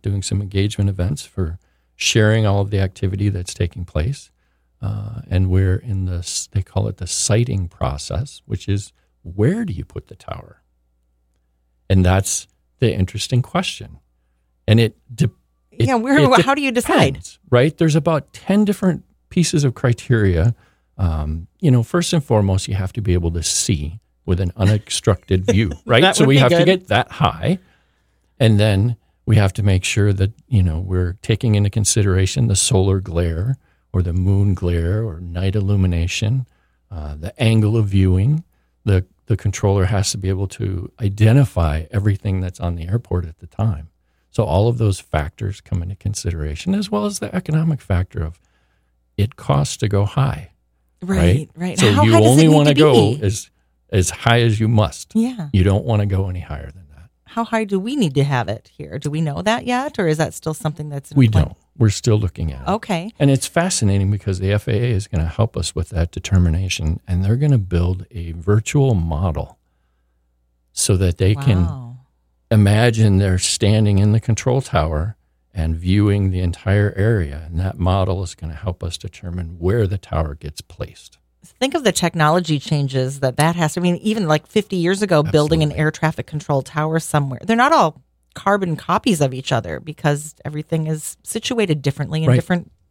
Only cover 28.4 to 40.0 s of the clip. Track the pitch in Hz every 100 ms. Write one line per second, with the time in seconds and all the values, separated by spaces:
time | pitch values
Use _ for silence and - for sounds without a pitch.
28.4 | 113 104 107 98 117 117 _ _ - 104
29.4 | 98 - 101 92 - - 101 98 98 -
30.4 | - 113 90 80 92 92 90 90 - 107
31.4 | 120 104 101 113 104 - 101 92 95 -
32.4 | 117 98 - 95 95 95 92 82 87 80
33.4 | 110 135 _ _ _ 90 87 87 92 98
34.4 | 101 90 87 85 85 107 113 80 90 87
35.4 | 95 104 98 101 92 85 85 - 104 131
36.4 | 123 _ _ _ - 82 76 73 80 -
37.4 | 113 113 104 113 101 98 95 92 110 156
38.4 | - _ _ _ 107 95 - _ - 104
39.4 | 101 - 104 98 90 101